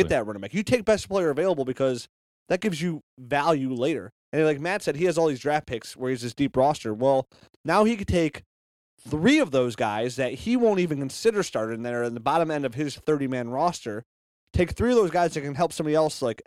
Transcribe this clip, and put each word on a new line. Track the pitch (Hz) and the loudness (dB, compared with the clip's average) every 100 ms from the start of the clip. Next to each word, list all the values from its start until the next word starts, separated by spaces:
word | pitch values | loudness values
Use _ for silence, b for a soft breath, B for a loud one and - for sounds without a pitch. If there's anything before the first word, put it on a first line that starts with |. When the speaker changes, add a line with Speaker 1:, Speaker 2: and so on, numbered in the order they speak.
| 185 | 2
Speaker 1:
exactly. | |
Speaker 2:
that | 139 107 | 0 -2
running | 104 | -6
back. | 98 | -6
You | 190 | -4
take | - 247 | 0 2
best | 214 208 - | 2 0 0
player | 196 165 | 0 2
available | 135 185 156 | 2 0 0
because | 127 127 135 120 - _ _ _ - | -2 0 0 -2 -8 _ _ _ -4
that | 180 | -2
gives | 220 151 | -2 -2
you | 175 156 - - | -2 -4 -8 -20
value | 123 143 156 151 131 | -2 0 2 2 0
later. | 123 139 135 92 - _ | 0 0 -2 -6 -16 _
And | 147 | 0
like | 156 143 | 2 2
Matt | 170 202 | -2 -2
said, | - 143 | -2 0
he | 180 | 0
has | 165 | 2
all | 160 | 0
these | 131 | 0
draft | 147 151 - | 0 -2 -2
picks | 117 - - | -8 -8 -8
where | 127 | -4
he's | 127 | -4
this | 120 | -6
deep | - 143 131 | -2 0 4
roster. | 139 151 117 | 2 2 -4
Well, | 107 131 135 - b b _ | 0 2 2 0 b b _
now | 151 190 214 | 0 4 4
he | 226 | 2
could | 196 | 0
take | 180 156 - - _ _ _ _ _ | 2 0 -2 -14 _ _ _ _ _
three | 123 156 208 302 | -6 2 4 4
of | 196 | 4
those | 131 123 107 | 2 2 0
guys | 113 107 123 120 | -2 0 -2 -2
that | 123 | -4
he | 131 220 247 | -4 -2 2
won't | 233 190 | 2 2
even | 175 139 | 0 -2
consider | 135 - 226 208 | -6 -2 0 0
starting | 170 113 110 113 | -2 -4 -4 -4
that | 120 | -4
are | 120 | -2
in | 120 | -4
the | 117 | -4
bottom | 120 165 160 | 0 2 2
end | 151 135 | 0 -2
of | |
his | 113 147 - | -4 -6 -4
thirty-man | - 151 131 127 117 | -2 0 0 -4 -4
roster, | 131 175 165 120 107 - _ _ _ _ | -2 -2 -2 -6 -10 -12 _ _ _ _
take | - 175 | -2 0
three | - 233 | 0 2
of | 240 | 4
those | 180 | 4
guys | 175 170 | 2 0
that | 160 | -2
can | 143 143 | -6 -2
help | 170 | -2
somebody | - 156 151 | -2 0 2
else, | 156 - | 2 0
like, | 123 110 | -4 -4